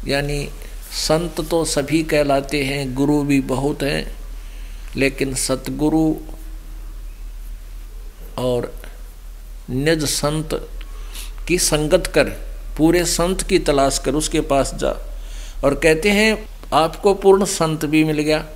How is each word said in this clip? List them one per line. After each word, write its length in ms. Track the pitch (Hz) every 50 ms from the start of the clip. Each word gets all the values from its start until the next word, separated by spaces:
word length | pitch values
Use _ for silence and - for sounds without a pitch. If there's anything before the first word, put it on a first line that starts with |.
| - -
यानी 420 | 135 139 143 143 143 147 139 - - - - - - - - -
संत 480 | - - - - 156 160 175 170 165 - 165 156
तो 160 | 175 165 160
सभी 380 | 156 - 151 143 139 151 160 160
कहलाते 600 | 160 165 147 147 139 139 - - 143 147 147 143
हैं, 300 | 135 139 143 139 135 127
गुरु 260 | 131 139 143 147 147 143
भी 160 | 143 143 139
बहुत 420 | 131 135 127 127 135 143 151 - -
हैं, 320 | - 156 - - - - - - - - - - - - - - - - - - - - -
लेकिन 360 | 135 135 135 - 143 135 131
सतगुरु 800 | 131 - - - - 170 - 131 135 147 151 156 160 160 160 - - - - - - - - - - - - - - - - - - - - - - - - - - - - - - - - - - - - - - - - - - - - - -
और 360 | 120 127 123 120 - - - - - - - - - - - - - - - - - - - - - -
निज 340 | 123 127 139 151 165 160 151
संत 640 | 127 - - - 147 151 156 151 156 - - - - - - - - - - - - - - - - - - - -
की 100 | 160 180
संगत 500 | - - - 151 151 151 170 180 - -
कर, 160 | - 156 135 107 - - - - - - - - - -
पूरे 280 | 151 160 170 175 170
संत 360 | 160 - - 165 180 190 185
की 180 | - - 196 170
तलाश 400 | 147 - 147 139 139 139 131 -
कर, 140 | - - 131
उसके 280 | 151 151 - - 160
पास 320 | 147 - 139 139 131 - -
जा। 160 | - - - - - - - - - - - - - - - - - -
और 120 | 135 139
कहते 340 | 139 - 160 160 156 156 208
हैं, 400 | 208 202 214 220 214 208 - - - - - - -
आपको 400 | 139 160 165 160 - - 208 196
पूर्ण 320 | 196 196 196 190 196 196
संत 400 | 185 - - 165 160 156 151 156
भी 180 | 147 151 156 156
मिल 160 | 156 151 147
गया 260 | 151 151 151 156 160 - -